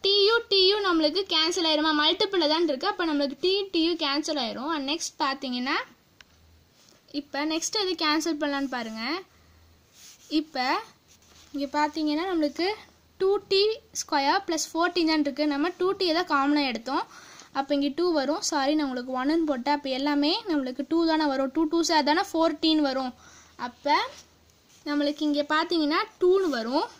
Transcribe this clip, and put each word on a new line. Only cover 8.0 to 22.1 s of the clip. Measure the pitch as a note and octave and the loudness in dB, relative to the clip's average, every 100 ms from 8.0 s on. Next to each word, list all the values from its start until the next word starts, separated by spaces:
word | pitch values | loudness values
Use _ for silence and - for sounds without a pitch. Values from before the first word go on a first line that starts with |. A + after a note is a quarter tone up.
cancel | D#4+ D4+ D#4+ D4 | 0 0 -2 -2
பண்ணலான்னு | D4 C#4 C#4 | -2 -2 -4
பாருங்க. | B3+ A3+ A3 A#3 F4 F#4 _ _ _ _ _ _ - - - - D4+ | -6 -8 -8 -6 -6 -10 _ _ _ _ _ _ -20 -20 -20 -4 -4
இப்ப | D4+ C4+ B3+ F#4 A4+ - _ - _ - - | -2 -4 -2 -2 -4 -20 _ -20 _ -20 -14
இங்க | C#4+ C4+ D4 | -8 -4 0
பாத்தீங்கன்னா | D4+ D#4 D4+ D4+ F#4 | 0 0 -2 0 0
நம்மளுக்கு | F4 D4 C4 F4+ G#4+ - _ _ _ | 0 0 0 -2 -4 -12 _ _ _
டூ | F#4+ G4+ G4 | 0 0 2
டி | G4 G#4+ A#4 - - | 2 2 0 -8 -12
ஸ்கொயர் | - D4 C#4 F#4 G4 | -4 0 2 0 0
பிளஸ் | E4 - | -4 -4
ஃபோர்டீன் | D#4+ F4 F4 D#4+ | 0 0 2 2
தான் | D#4 - | 2 0
இருக்கு. | - D4+ | 0 -2
நம்ம | C#4+ E4 F4+ | 0 -2 0
டூ | F4+ G4 | -2 0
டி | F4+ D#4+ | 0 0
தான் | F4+ | 0
காமனா | D4 C#4 D4 C#4 | 0 2 2 0
எடுத்தோம். | A3+ B3+ D4 A4+ - - - - C4+ | -4 -4 -4 -4 -14 -20 -20 -10 -6
அப்ப | C#4 C#4+ | -2 0
இங்க | C#4 C#4 | 0 0
டூ | F4+ D#4 | 0 2
வரும். | C4 E4+ - | 0 -2 -2
சாரி, | D4+ C4+ D#4 | 0 2 2
நான் | C#4 | 0
உங்களுக்கு | B3+ B3+ B3+ | -4 -6 -2
ஒன்னு | C4+ E4 D#4 | 0 2 2
போட்டேன். | C4 C4+ D4 | 0 0 -2
அப்ப | C4+ B3+ | -2 -2
எல்லாமே | C#4+ C#4+ D4 G4+ A4 | 0 2 2 0 0
நம்மளுக்கு | D4+ B3+ B3+ C#4+ | -2 -2 -6 -2
டூ | E4 E4 | 0 2
தானே | D#4 D4+ | 2 2
வரும். | C4+ C4+ D#4 | 0 0 0
டூ | D#4 | 0
டூ | A#3 C#4 | 0 2
சார் | D#4+ C#4+ | 2 4